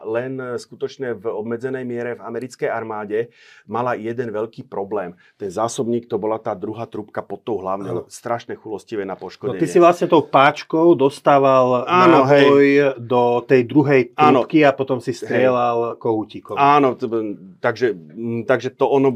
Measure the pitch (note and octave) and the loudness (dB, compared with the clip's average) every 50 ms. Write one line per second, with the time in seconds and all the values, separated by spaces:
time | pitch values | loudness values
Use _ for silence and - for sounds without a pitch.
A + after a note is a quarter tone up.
0 | - G#2 A2 A#2 B2+ C3 C3 C3 B2+ B2 A#2+ A2 - - B2+ - C#3+ C3 - - | -6 -6 -4 -4 -4 -6 -8 -10 -8 -8 -10 -10 -12 -14 -12 -10 -10 -10 -8 -10
1 | C3+ B2 A#2 G2+ F#2+ A2+ F#2 G#2 G#2+ A#2 A#2 A2+ B2 C3 C3 C3 B2+ A#2+ A#2+ A#2+ | -8 -8 -8 -8 -8 -8 -6 -6 -6 -8 -8 -6 -6 -8 -8 -8 -8 -8 -8 -8
2 | A#2+ B2 A#2 G2+ F#2+ A2 A#2 A#2 B2 B2 - - D3+ B2+ G#2 A2+ A2+ A2 A2 G#2+ | -8 -8 -10 -10 -12 -12 -10 -10 -10 -12 -10 -8 -6 -6 -4 -6 -6 -8 -10 -10
3 | G#2+ G2+ G#2 A2 A#2+ - _ _ _ _ _ _ _ - G#2 A#2 B2 B2 A#2+ G2 | -8 -6 -4 -4 -4 -6 _ _ _ _ _ _ _ -8 -6 -4 -4 -4 -4 -4
4 | G#2+ A2+ A#2 A#2+ B2 A#2 G2+ G#2+ A2+ A2+ - - B2+ - - G2+ G2 F#2+ G#2+ G2+ | -6 -8 -8 -8 -8 -8 -6 -6 -8 -8 -10 -14 -18 -12 -10 -10 -8 -6 -6 -6
5 | F#2 F2 F2 _ _ _ _ _ G#2+ G2 E2+ G#2 A2 A#2 - - A#2+ A2+ A#2+ A#2+ | -6 -8 -12 _ _ _ _ _ -12 -8 -6 -4 -4 -4 -4 -4 -4 -4 -4 -4
6 | A#2+ - A#2 G#2 G2+ G#2+ A2 A2 - A#2 G#2+ F#2+ G2 G#2+ G#2+ A#2 A2+ - - G#2+ | -4 -6 -6 -6 -4 -4 -6 -6 -6 -8 -8 -8 -8 -10 -10 -10 -12 -10 -12 -12
7 | G#2 - - A2 - - G2+ G2 _ - A2 F#2 F#2+ F#2 F#2+ G2 G2+ F#2+ F2+ F2 | -14 -10 -10 -12 -10 -10 -14 -12 _ -8 -6 -6 -4 -6 -6 -6 -6 -8 -8 -8
8 | E2 - - - - A#2+ A#2 A#2 - - G#2+ - - A2+ G#2+ F#2+ - - A#2 G#2 | -8 -12 -16 -14 -8 -8 -8 -8 -8 -12 -16 -14 -12 -12 -12 -12 -10 -10 -8 -8
9 | G2 F#2+ F2+ - - F#2 - - - G2+ G2 F#2 - - - F3+ E3+ E3+ F3 - | -8 -8 -10 -12 -12 -16 -14 -10 -8 -8 -4 -4 -4 0 4 4 6 6 4 2
10 | F3+ D3 F3 D#3 C#3 - - C#3 C3+ D3 D3+ - - - - D#3+ E3 F3 E3+ B2+ | 0 2 2 2 2 4 4 4 4 4 2 -2 -6 -4 -2 2 4 4 4 4
11 | C3+ C#3 C#3 - - D#3 D3 C#3 C#3 C3+ C3 C3 B2+ B2+ B2+ B2 B2 - E3+ F3+ | 2 0 -2 0 2 2 4 4 4 4 4 4 4 4 2 0 0 2 4 6
12 | F#3 F3 D#3+ C#3+ C3 C3+ C#3+ C#3+ C#3 C#3+ C#3 C#3+ C#3+ C#3 C#3 C#3+ C#3+ C3+ C3+ B2 | 6 6 6 6 6 6 6 6 6 6 6 6 4 4 4 4 2 0 -2 -4
13 | A#2+ A2+ B2+ B2 B2 A#2+ A#2+ A#2+ A#2 - C#3 B2+ A#2+ A2+ B2 D3+ C#3 C#3+ C#3+ C3 | -4 0 0 2 2 2 0 0 2 2 2 2 2 2 2 2 2 4 4 2
14 | B2+ - - - D3+ D3+ C3 B2+ A2 - - D#3 C#3+ C#3 - - C3 - C3+ A#2+ | 2 0 0 2 4 4 4 4 2 2 2 4 4 4 4 2 -2 -4 -4 -4
15 | - C3+ A#2 - A2 - A#2+ - B2+ B2+ B2+ B2 A#2+ A#2+ A#2+ A#2 A#2 A#2 A2+ - | -4 -6 -8 -8 -6 -4 0 2 2 2 2 2 0 0 -2 -2 -4 -4 -6 -4
16 | - A#2+ A2+ A2 G#2 - - G2+ - - A2 A#2 C#3+ C#3+ D3 D3 C#3 C3 A2+ - | -2 -2 -2 -2 -4 -6 -12 -16 -14 -8 -2 2 4 4 4 4 4 2 0 -2
17 | B2+ A2+ A2+ A2+ G#2+ G#2+ F#2+ - F#2 F#2+ - _ - A#2+ A2+ G#2+ A#2+ A2+ G2 F2 | -4 -4 -4 -4 -4 -6 -10 -12 -16 -20 -12 _ -4 -4 -2 0 -2 -2 -2 -4
18 | D#2 D2+ D#2+ G#2+ A#2 A#2 A#2 A#2 A2 G#2+ C3 B2 A#2+ B2+ - - C3+ A2+ C3+ C#3 | -12 -18 -14 -10 -8 -6 -6 -6 -2 -2 -2 -2 -2 -6 -4 -2 0 0 2 2
19 | C3+ C3+ B2 | 2 2 0